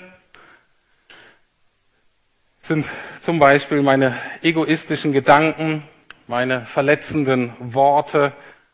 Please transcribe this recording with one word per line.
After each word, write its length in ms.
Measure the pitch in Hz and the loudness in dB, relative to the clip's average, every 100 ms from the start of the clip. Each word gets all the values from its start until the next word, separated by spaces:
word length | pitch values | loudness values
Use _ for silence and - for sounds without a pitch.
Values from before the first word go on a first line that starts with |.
| - - _ _ - _ _ _ _ _ _ - - _ _ _ _ _ _ _ _ _ _ _ _ _ | -14 -20 _ _ -20 _ _ _ _ _ _ -20 -20 _ _ _ _ _ _ _ _ _ _ _ _ _
Sind 260 | - 156 - - - - | -4 -4 -4 -10 -16 -10
zum 200 | - 170 | -4 4
Beispiel 420 | 139 143 - 147 | 6 4 2 0
meine 340 | 139 135 131 120 - - | 2 2 2 -2 -10 -4
egoistischen 680 | 165 160 160 156 - 151 156 | -2 0 0 -2 -4 -6 -2
Gedanken, 680 | 139 135 143 160 156 160 156 147 _ - - - | 0 4 4 4 -2 -4 -6 -8 _ -20 -20 -8
meine 380 | 120 127 127 117 | -4 -2 -4 -4
verletzenden 840 | - 139 151 - 156 135 131 120 117 | -2 2 0 -2 -2 0 0 -2 -8
Worte, 760 | 123 127 139 143 147 156 139 - - - _ | -6 0 2 2 0 0 0 -4 -20 -20 _